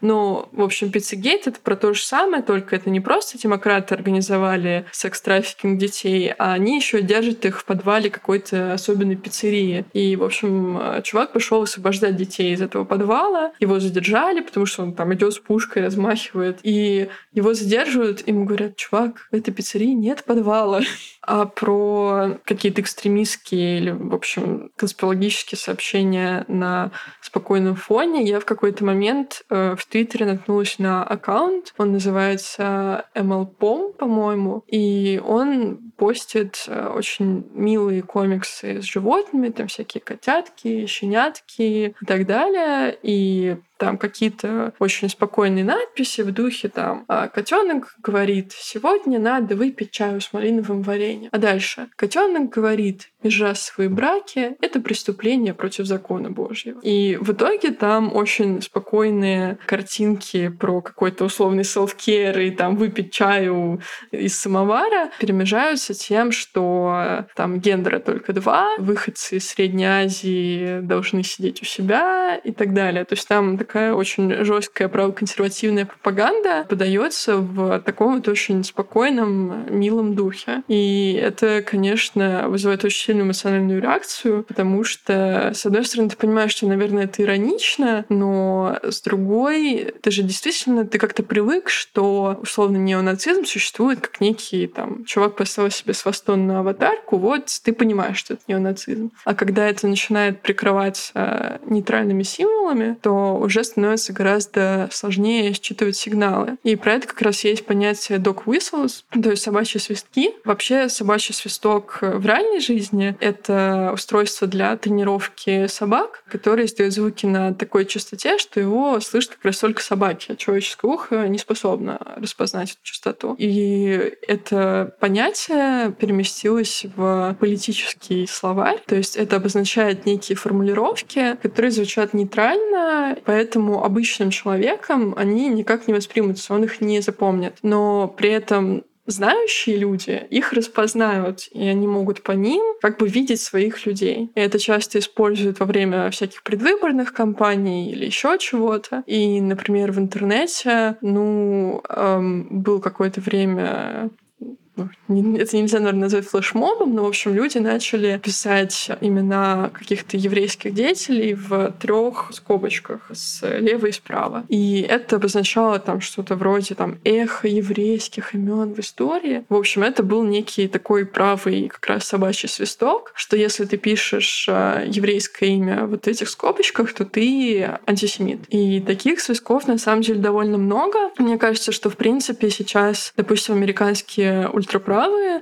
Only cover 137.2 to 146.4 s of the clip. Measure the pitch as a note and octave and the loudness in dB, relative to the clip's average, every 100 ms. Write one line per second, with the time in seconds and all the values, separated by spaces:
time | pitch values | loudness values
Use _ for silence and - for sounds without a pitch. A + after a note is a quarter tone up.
137.2 | G3 F#3 F3+ - G#3+ G#3 G#3 G3+ F#3+ G3 | 0 2 -2 -2 0 2 2 2 0 0
138.2 | G#3 A3 G#3+ G3+ F#3+ F#3+ - _ - G3 | 2 2 2 2 2 -2 -6 _ -8 -2
139.2 | G3+ A4 A4+ - A#3 G3+ G3+ F#3+ - F#3+ | 2 2 2 0 0 0 0 -2 -2 -6
140.2 | - A#3+ - B3+ A3+ - A3 A3+ A3 G3 | -2 0 0 0 0 0 0 2 2 2
141.2 | F#3 F#3+ - A3+ G3 G3 G#3 G3+ G3 G3+ | -2 -4 -10 -4 0 0 0 0 -2 -4
142.2 | - G3 G#3+ F4+ A4 A4 - A3 G#3 A#3 | -2 0 2 2 0 0 -2 0 0 2
143.2 | C4 A3+ - F#3+ G#3+ A3+ G#3 G3 F#3+ A3+ | 0 0 0 0 0 -2 -4 -2 -2 -2
144.2 | A#3 G#3+ G3+ G#3 G#3+ G#3 - G#3 G3+ - | -4 0 0 2 2 0 2 -2 -2 2
145.2 | G#3 G#3 G3+ F#3+ G3 G3+ F#3+ F#3 F#3 - | 2 2 0 0 0 2 2 0 -2 -2
146.2 | F#3+ - | -6 -6